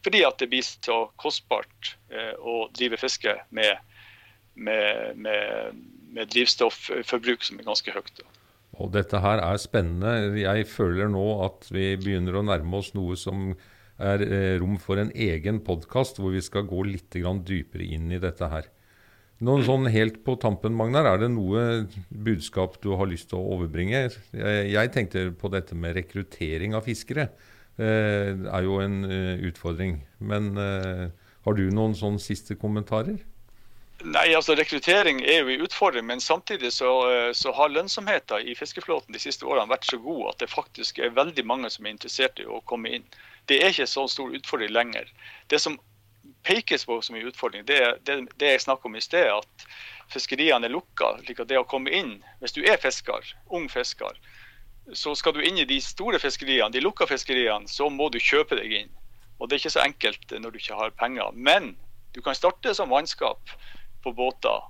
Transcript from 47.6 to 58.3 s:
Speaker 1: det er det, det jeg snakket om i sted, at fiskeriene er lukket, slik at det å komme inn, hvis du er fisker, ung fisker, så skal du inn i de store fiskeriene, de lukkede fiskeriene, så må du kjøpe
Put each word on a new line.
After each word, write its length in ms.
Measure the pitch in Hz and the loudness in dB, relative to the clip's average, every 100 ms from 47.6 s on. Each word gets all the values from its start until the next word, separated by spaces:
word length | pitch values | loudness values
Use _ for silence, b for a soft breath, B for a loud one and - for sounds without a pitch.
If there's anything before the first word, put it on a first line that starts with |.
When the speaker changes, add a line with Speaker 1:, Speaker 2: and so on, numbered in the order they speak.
| 104 | 2
Speaker 1:
det 160 | 143 | 4
er 160 | 123 117 | 4 2
det, 240 | - 143 123 - | -2 -4 -4 0
det 140 | 143 | 4
jeg 80 | 131 - | 4 2
snakket 200 | - 120 | -2 -2
om 100 | 110 | -8
i 40 | |
sted, 280 | - 170 147 | 0 4 4
at 380 | 104 - - - B B B B | 2 -4 -20 -20 B B B B
fiskeriene 540 | 131 - 135 156 127 117 | -8 -4 0 4 4 2
er 40 | |
lukket, 560 | 147 - - - 107 - | -6 -8 0 0 0 -10
slik 140 | 120 | -10
at 80 | 117 | 0
det 100 | 131 | 2
å 100 | 123 | 2
komme 240 | 135 135 | -2 0
inn, 300 | 175 151 101 B B | -2 -2 -10 B B
hvis 120 | 127 | -8
du 80 | - | 0
er 140 | 156 208 | 4 4
fisker, 460 | 131 - - 110 - - - | 2 -2 -6 -6 -8 -20 -8
ung 180 | 175 147 | -6 -4
fisker, 440 | 127 123 - 104 - B B B B B - - | -4 -6 -6 -10 -10 B B B B B -20 -14
så 220 | - 151 147 | -8 -6 0
skal 180 | 165 | 0
du 80 | 147 | 2
inn 160 | 151 190 | 0 2
i 80 | 135 | 0
de 140 | 135 | 0
store 400 | - - 208 175 | -2 -6 0 0
fiskeriene, 520 | 139 - 135 131 110 | 0 -4 0 2 2
de 80 | 123 | 2
lukkede 300 | 160 - 160 | -2 0 0
fiskeriene, 580 | 135 - 127 117 104 104 | 0 0 0 2 0 -4
så 220 | - 147 | -2 -2
må 220 | 139 151 | 0 -2
du 80 | 117 | 2
kjøpe 360 | - | 4